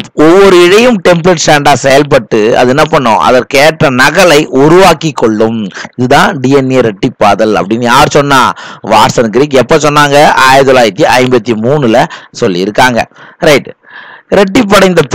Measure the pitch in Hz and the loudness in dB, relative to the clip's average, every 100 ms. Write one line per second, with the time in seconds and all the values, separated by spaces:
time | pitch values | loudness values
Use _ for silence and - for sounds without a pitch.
0 | - - 156 190 196 175 175 208 247 208 | -6 0 2 4 4 4 4 2 2 0
1 | 180 170 180 165 - 147 143 135 135 135 | 0 0 0 0 0 0 0 0 2 0
2 | 147 139 104 110 110 127 123 143 151 156 | 2 -2 0 -2 0 0 0 0 0 0
3 | 120 98 87 123 113 139 156 160 139 127 | 0 0 0 0 0 0 0 0 -2 0
4 | 143 170 180 151 151 131 151 180 185 160 | 0 2 2 2 0 0 2 4 2 0
5 | 156 - 113 107 113 113 95 - - - | -4 -4 -2 0 -2 -4 -8 -12 -14 -6
6 | 127 147 202 151 127 139 131 131 113 95 | 0 0 0 -2 -2 0 0 -2 -2 -4
7 | 127 - 104 101 107 92 95 117 120 131 | -6 -2 0 0 0 -2 -4 -4 0 0
8 | 147 151 143 135 107 - - - - 107 | 2 0 0 0 0 -4 -12 -12 -2 0
9 | 127 135 113 117 147 131 120 156 147 147 | 0 0 -2 -2 0 0 0 0 0 0
10 | 143 143 170 202 131 135 135 127 113 90 | 0 2 2 2 2 2 2 2 0 0
11 | 170 127 127 123 113 110 117 151 120 120 | 0 0 0 -2 -2 -4 -2 -2 0 0
12 | 165 - - - 117 87 98 120 127 113 | -2 -6 -18 -6 -4 -4 -4 -2 0 -2
13 | - - - - 160 135 - - _ - | -6 -10 -20 -4 0 0 -2 -20 _ -20
14 | - - - 190 196 220 196 202 185 165 | -20 -18 -4 -2 0 -2 0 2 2 0
15 | 147 | 0